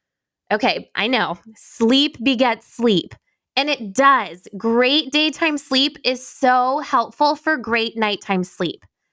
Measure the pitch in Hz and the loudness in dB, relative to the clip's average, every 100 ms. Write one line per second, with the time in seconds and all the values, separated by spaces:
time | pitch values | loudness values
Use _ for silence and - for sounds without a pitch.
0 | _ _ _ _ - 208 233 165 - - | _ _ _ _ -4 0 0 -2 -4 -4
1 | 208 254 165 175 - 220 - - 226 269 | -2 0 -2 -4 -12 -20 -18 -2 2 4
2 | 294 302 233 247 254 226 - - 233 190 | 2 -2 -2 2 0 0 -8 -2 2 2
3 | - - _ _ _ - 285 294 214 190 | 0 -10 _ _ _ -2 -2 -2 -4 2
4 | 277 269 196 175 - 196 226 233 247 294 | 4 4 0 -12 -16 -6 -2 2 2 2
5 | 262 294 311 311 320 294 - 262 285 285 | 0 0 0 0 -2 -2 -2 0 0 -2
6 | 240 247 - - 262 254 254 277 277 254 | -6 -6 -8 -2 2 4 2 -2 -2 -2
7 | 226 - 294 302 - 311 220 226 226 226 | -2 0 0 0 -2 -2 -2 -2 -2 -2
8 | 214 202 - 190 180 - 175 - - _ | -2 -2 -2 -2 -2 -4 -6 -6 -16 _
9 | _ | _